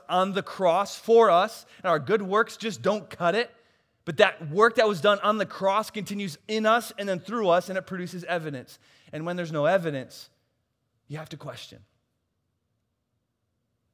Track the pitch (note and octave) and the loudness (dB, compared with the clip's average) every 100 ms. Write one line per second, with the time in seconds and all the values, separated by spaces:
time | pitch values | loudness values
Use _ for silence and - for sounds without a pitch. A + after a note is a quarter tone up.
0 | - F3+ F#3+ F#3+ - - F#3 F3 G3+ - | -2 0 0 -2 -6 0 2 2 0 -6
1 | - A#3 A3 E3+ G#3+ - - - F#3+ D#3 | 4 6 8 6 4 -2 -20 -6 0 0
2 | C3 G#3 F#3+ G#3 A3+ - A3 F#3 F#3+ G#3 | 2 0 2 0 0 -4 -8 -2 -2 -2
3 | - - F3 G#3 - _ _ _ _ _ | -4 -2 0 2 -2 _ _ _ _ _
4 | - D#3 G3 - D#3 F3 A3+ A3+ A3 F3+ | -8 0 0 0 -6 2 2 2 0 2
5 | G3+ G3+ G3+ G#3+ F#3+ - F#3+ G3+ G#3+ G#3+ | 0 2 0 -2 -4 -4 -2 0 -4 -10
6 | F#3 G3+ G3 D3 - A3 G#3+ A#3 A3+ - | -10 -8 -8 -10 -6 -2 2 2 0 -10
7 | G3+ F#3 - A#3 G3 F3 F3+ F#3+ - F#3 | -6 -6 -4 -2 4 2 2 -8 -6 -8
8 | F3+ F#3 - F3 D#3 C3+ - - _ _ | -8 -10 -6 -6 -6 -10 -14 -20 _ _
9 | - D#3 E3+ F3+ E3 D#3 D3+ F#3+ E3 C#3 | -14 -10 -6 -6 -4 0 2 2 0 -6
10 | A#2+ - - _ _ _ _ _ _ _ | -10 -16 -20 _ _ _ _ _ _ _
11 | - D3+ D#3 D#3 C#3 A#2 - - G2+ _ | -16 -14 -12 -14 -14 -16 -18 -20 _ _
12 | _ _ _ _ _ _ _ _ _ _ | _ _ _ _ _ _ _ _ _ _
13 | _ _ _ _ _ _ _ _ _ | _ _ _ _ _ _ _ _ _